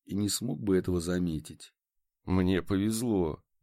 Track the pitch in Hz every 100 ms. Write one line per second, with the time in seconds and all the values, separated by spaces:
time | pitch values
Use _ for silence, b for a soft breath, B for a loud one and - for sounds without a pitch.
0 | - 98 104 - - 76 101 92 92 90
1 | 85 90 90 78 76 80 - _ _ _
2 | _ _ - 92 92 95 - 98 104 110
3 | 123 101 82 - _ _